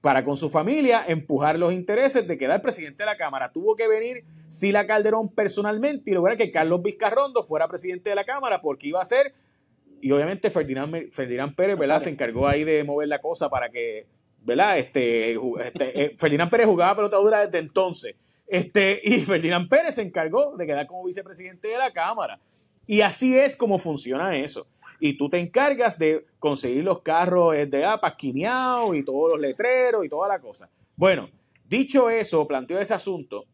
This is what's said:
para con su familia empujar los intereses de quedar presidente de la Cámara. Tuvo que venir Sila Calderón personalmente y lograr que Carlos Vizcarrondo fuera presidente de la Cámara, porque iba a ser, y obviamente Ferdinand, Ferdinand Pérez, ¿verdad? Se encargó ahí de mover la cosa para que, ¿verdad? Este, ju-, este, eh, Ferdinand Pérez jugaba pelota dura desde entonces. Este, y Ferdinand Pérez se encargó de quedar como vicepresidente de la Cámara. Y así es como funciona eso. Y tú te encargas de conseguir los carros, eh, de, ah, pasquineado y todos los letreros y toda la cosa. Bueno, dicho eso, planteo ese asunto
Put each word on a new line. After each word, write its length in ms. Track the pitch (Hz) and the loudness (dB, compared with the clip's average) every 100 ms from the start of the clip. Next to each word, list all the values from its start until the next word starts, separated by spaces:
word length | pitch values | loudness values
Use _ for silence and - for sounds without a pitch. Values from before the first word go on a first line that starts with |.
para 240 | 147 131 131 | 4 2 0
con 100 | 139 | -4
su 140 | 156 | -2
familia 560 | 160 170 302 269 226 170 | 0 0 0 4 2 2
empujar 500 | 165 - 139 147 160 | -4 -2 0 2 2
los 140 | 175 | 0
intereses 560 | 185 180 214 269 262 180 | -2 -2 2 2 2 -2
de 100 | 147 | -4
quedar 240 | 131 190 | 0 0
presidente 420 | - 170 156 139 | -2 -6 -12 -6
de 20 | 214 | -6
la 100 | 208 | -4
Cámara. 380 | 156 135 127 | -6 -4 -6
Tuvo 240 | 165 202 220 | -2 -2 0
que 100 | 226 | 2
venir 380 | 220 233 247 - - - | 0 -2 -10 -16 -20 -16
Sila 360 | - 196 208 202 | -4 0 2 2
Calderón 440 | 214 208 226 220 | 2 2 0 -2
personalmente 840 | - 202 202 208 214 277 285 214 | -2 -2 0 -2 0 -2 -2 -2
y 40 | 185 | 2
lograr 200 | 180 220 | 2 2
que 160 | 202 | 0
Carlos 300 | 160 160 180 | 0 2 0
Vizcarrondo 600 | 185 202 214 233 277 240 | -2 0 0 2 0 -2
fuera 260 | - 156 165 | -2 -2 -2
presidente 400 | 175 180 180 208 | -2 -8 -6 -4
de 60 | 202 | -2
la 100 | 196 | -2
Cámara, 340 | 277 262 190 | -4 -2 -2
porque 280 | 156 131 143 | -2 -4 -4
iba 140 | 175 | -4
a 40 | 180 | 0
ser, 280 | 247 277 _ _ _ _ _ _ - | 2 2 _ _ _ _ _ _ -8
y 100 | 135 | 0
obviamente 380 | 143 156 190 208 | 2 2 -2 -2
Ferdinand, 600 | 180 151 131 147 165 - | -2 -4 -4 -6 -8 -10
Ferdinand 440 | - 127 123 143 147 | -8 -6 -4 -6 0
Pérez, 220 | 190 190 | 0 2
¿verdad? 240 | 143 156 | 2 2
Se 80 | 175 | 0
encargó 360 | 143 120 113 143 | -4 -4 0 2
ahí 200 | 143 156 | 2 2
de 180 | 151 | 0
mover 240 | 147 143 151 | 0 -2 -2
la 120 | 143 | -4
cosa 280 | 156 165 147 | -4 -4 -2
para 220 | 131 120 | -2 -4
que, 360 | 120 117 107 - _ _ _ | -6 -8 -8 -14 _ _ _
¿verdad? 380 | 120 123 202 175 | -2 2 4 2
Este, 580 | 127 139 123 117 113 113 | 0 0 2 2 0 -2
ju-, 240 | 123 117 | -4 -6
este, 420 | 123 - 131 143 | -8 -4 -4 -2
eh, 120 | 147 - | -2 0
Ferdinand 340 | 160 143 170 | 0 2 2
Pérez 140 | 233 220 | 4 4
jugaba 300 | 180 175 202 | 4 2 2
pelota 220 | 202 202 | 2 4
dura 280 | 208 214 202 | 4 4 2
desde 140 | 175 | -2
entonces. 560 | 156 - 185 175 113 - _ _ - | -2 -2 -2 -4 -12 -16 _ _ -4
Este, 520 | 180 - 208 190 202 | -2 0 2 2 2
y 180 | 208 233 | 2 2
Ferdinand 500 | 156 180 165 175 175 | 2 0 2 0 4
Pérez 260 | 277 330 240 | 2 2 -4
se 60 | |
encargó 560 | 196 180 160 208 285 190 | -4 -4 -2 0 0 -2
de 80 | 160 | -4
quedar 180 | 143 143 | -4 -4
como 200 | 180 185 | -8 -10
vicepresidente 640 | 185 190 170 185 175 208 | -10 -14 -18 -18 -12 -6
de 80 | 233 | -2
la 160 | 262 | -2
Cámara. 440 | 175 170 220 143 101 _ _ _ _ - | -2 -4 -4 -6 -10 _ _ _ _ 0
Y 140 | 208 | 2
así 380 | 202 - 254 254 | 2 2 4 6
es 180 | 277 277 | 4 2
como 220 | 226 185 | 0 0
funciona 580 | 170 143 120 131 185 151 | 0 -6 -4 -2 -2 -2
eso. 320 | 143 110 - _ - - | -4 -10 -14 _ -20 -2
Y 180 | 151 139 | -2 0
tú 120 | 143 | -2
te 100 | 175 | -2
encargas 580 | 175 247 285 262 233 165 | 0 2 2 2 0 2
de 280 | 156 156 - _ | 0 0 -4 _
conseguir 460 | 151 143 127 127 | -2 -2 -2 -2
los 180 | 175 - | 0 -2
carros, 540 | - 127 180 180 170 151 | 0 0 2 4 4 2
eh, 100 | 143 | 0
de, 200 | 139 170 | 0 0
ah, 140 | 214 | 0
pasquineado 920 | 165 - 139 131 196 254 254 247 226 | -2 -4 -6 -4 -2 0 0 0 0
y 120 | 160 139 | -2 -2
todos 260 | 135 160 | 0 2
los 80 | 156 | 2
letreros 680 | 143 - 233 254 254 226 160 | -2 -2 0 2 2 2 -2
y 40 | |
toda 180 | 147 196 | -2 -2
la 120 | 190 | -4
cosa. 300 | 123 - 92 _ _ - | -6 -18 -20 _ _ 2
Bueno, 320 | 185 165 95 _ _ _ _ | 2 2 -4 _ _ _ _
dicho 440 | 233 269 277 233 | -2 2 4 4
eso, 360 | 226 208 165 151 | 2 0 0 0
planteo 340 | 135 127 180 | -4 -4 -4
ese 140 | 202 | -2
asunto 520 | 208 196 180 139 104 - | -2 -4 -8 -8 -14 -14